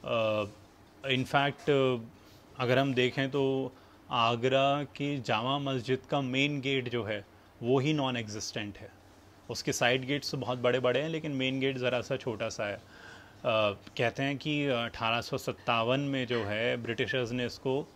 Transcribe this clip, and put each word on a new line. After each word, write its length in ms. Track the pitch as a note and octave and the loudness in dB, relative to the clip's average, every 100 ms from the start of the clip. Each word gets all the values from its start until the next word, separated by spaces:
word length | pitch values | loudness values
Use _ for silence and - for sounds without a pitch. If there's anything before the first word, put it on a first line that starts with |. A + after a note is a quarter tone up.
अ, 380 | - A#2 A2 G#2+ G#2 - - - - - C3+ | 0 0 2 0 -2 -8 -20 -20 -20 -12 -2
in 140 | B2+ | -2
fact, 460 | B2+ C#3+ C#3+ - - C#3 C3 B2 A2+ - - - - - | 2 2 2 -2 2 4 4 2 -6 -18 -20 -20 -20 -4
अगर 200 | B2 B2+ | 2 4
हम 140 | C#3 | 4
देखें 360 | B2+ B2 C#3 C3+ | 2 2 2 0
तो 420 | C#3+ C3+ C3+ C3 - - - - | 0 0 0 -4 -10 -20 -20 -4
आगरा 720 | B2 A#2 A#2+ B2+ C3+ C#3 C#3+ | 2 4 4 4 4 4 2
की 380 | C#3 - C#3+ C#3+ | -2 -4 -4 -2
जामा 380 | A#2+ A2 B2 C#3+ | 0 0 0 -2
मस्जिद 400 | C#3 C3 A2+ B2+ - | -2 -4 0 -2 0
का 120 | C#3+ | -2
मेन 400 | C3 C3 C#3+ C#3+ | 0 2 2 0
गेट 280 | C3 C3+ A#2+ | 0 -2 0
जो 140 | A#2+ | -4
है 220 | G#2 G#2 - - - - | -2 -6 -8 -20 -20 -6
वो 160 | A#2 C3+ | 2 4
ही 140 | C#3 | 4
नॉन 240 | D#3 C3 A#2+ | 0 0 -2
एग्जिस्टेंट 600 | G#2+ G#2 - A#2+ G#2 F#2+ | -6 -8 -8 -8 -8 -10
है। 140 | G#2+ - - - - - - | -18 -20 -20 -20 -20 -20 -10
उसके 240 | A2+ - | -6 -4
साइड 320 | - B2 C3 | 2 4 4
गेट्स 260 | B2+ C#3+ - | 0 -4 -2
तो 60 | C#3+ | -4
बहुत 220 | A2+ B2+ | -2 0
बड़े-बड़े 420 | B2 B2+ B2 B2+ | 2 4 4 2
हैं, 80 | D#3 | 0
लेकिन 220 | D#3+ D#3 | -4 -4
मेन 280 | C3+ C3 C3+ | -2 0 0
गेट 180 | C3+ C3 | 0 0
ज़रा 240 | B2 A#2+ | 0 0
सा 160 | A2 C3+ | -2 -4
छोटा 320 | C3 G#2+ A2+ | -4 -4 -6
सा 180 | - G#2 | -4 -6
है। 80 | |
अ, 60 | G2 - - - - - - B2+ A2 G#2+ G2 - - | -6 -12 -20 -20 -20 -20 -6 0 2 2 0 -10 -2
कहते 260 | A#2 B2+ | 0 0
हैं 140 | C#3 C#3 | -4 -2
कि 280 | D3+ D3 | -2 0
अठारह 560 | C#3+ A#2+ A#2 - A2+ A#2 | 0 0 -2 -2 0 0
सौ 160 | - C3+ | -2 -4
सत्तावन 640 | - A#2 - A#2 A2+ C3+ | -4 -4 0 2 2 2
में 280 | C#3+ C3+ A#2+ | 0 -2 0
जो 160 | A#2+ | -2
है 340 | G2+ G#2+ A#2+ B2+ | 0 0 0 -2
ब्रिटिशर्स 540 | A2+ A2+ A2+ C3 A#2 | -4 -2 0 0 -2
ने 140 | B2 | -2
इसको 420 | A#2+ - C3+ C3+ E3 | -4 -4 -2 -2 -4